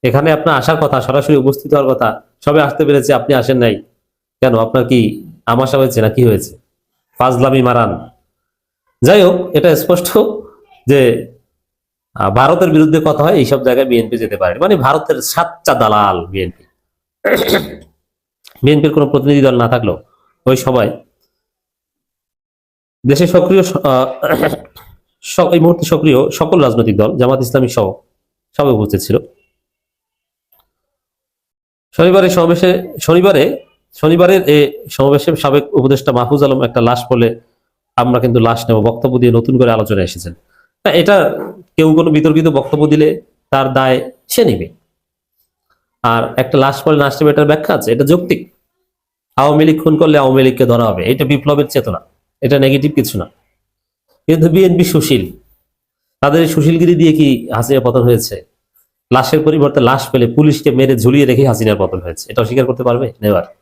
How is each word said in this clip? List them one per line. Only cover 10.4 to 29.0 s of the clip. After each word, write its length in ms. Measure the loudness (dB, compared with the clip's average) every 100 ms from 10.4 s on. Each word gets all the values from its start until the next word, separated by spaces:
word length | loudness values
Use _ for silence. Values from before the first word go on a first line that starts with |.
| -16 _ _ _ 0
যে, 140 | 2 2 0 -6 _ _ _ _ _ _ _ _ -6
আহ, 140 | -2
ভারতের 400 | 2 2 2 2
বিরুদ্ধে 280 | 2 2 2
কথা 220 | 0 0
হয়, 140 | 0 2
এইসব 240 | 0 0
জায়গায় 240 | 0 0 0
বিএনপি 280 | 0 -2 -6
যেতে 180 | -6 -4
পারে, 180 | -4 -2
মানে 160 | 0 0
ভারতের 420 | 0 -2 -2 -6
সাচ্চা 500 | -4 -6 -6 -6 -4
দালাল 440 | 0 0 2 0 -2 -6
বিএনপি। 380 | -8 -8 -10 _ _ _ _ _ _ -2 -2 0 -4 -4 -16 -20 _ _ _ _ _ _ _
বিএনপির 300 | 0 2 2
কোনো 120 | 0 0
প্রতিনিধি 360 | 0 0 2
দল 140 | 2 0
না 120 | 0
থাকলেও 280 | -2 -2 -6 _ _ _ _ -2
ওই 100 | -2
সভায় 340 | 0 -2 -2 -6 _ _ _ _ _ _ _ _ _ _ _ _ _ _ _ _ _ _ _ _
দেশে 220 | -2 0 2
সক্রিয় 360 | 2 2 0
স-, 200 | 0 -2
আহ, 220 | -2 0 -2 -6 -4 -2 -4 -6 -14 -20 -20 -20 _ _
স-, 260 | -10 -2 0
এই 80 | 2
মুহূর্তে 240 | 2 0
সক্রিয় 340 | 0 0 2 2 0
সকল 280 | -2 0 2
রাজনৈতিক 360 | 2 0 -2 0
দল, 140 | -2 0
জামাত 240 | -2 -2
ইসলামী 280 | -2 -2 -2
সহ 180 | -2 -4 -6 _ _ _ _ _ -4
সবাই 160 | 0
উপস্থিত 280 | 0 0 -4